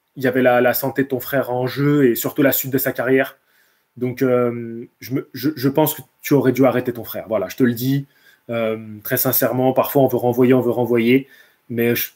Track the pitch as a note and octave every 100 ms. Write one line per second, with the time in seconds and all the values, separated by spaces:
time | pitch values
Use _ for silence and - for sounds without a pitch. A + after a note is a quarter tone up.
0 | _ - C3 B2+ B2+ B2 B2 A#2+ C3+ C3
1 | C3+ B2+ - C3+ A#2+ B2 B2+ B2 C#3+ D3
2 | C3 A2+ C#3 - C3+ B2+ C3+ C3 C3 B2+
3 | A#2+ C3 C3 - _ _ _ _ _ -
4 | B2 B2 C3+ B2 A#2+ A#2+ A#2 A#2 A#2+ _
5 | - C3+ - - C3+ D#3 C3+ C#3 D3+ -
6 | - _ - C#3+ C3+ B2 C3 A#2+ B2 A#2+
7 | G#2+ G#2 E2+ G#2+ F#2 - B2 A#2 B2+ C#3
8 | C#3 _ _ _ - A#2 A2+ A2 A2 G#2+
9 | - B2+ C3+ A#2+ B2 B2 C3 C3+ A2+ C#3+
10 | C3 B2 B2 A#2+ B2 B2+ A#2+ A#2+ A#2 A#2+
11 | A#2 C3 C3+ - _ _ - A#2 A#2 A#2+
12 | -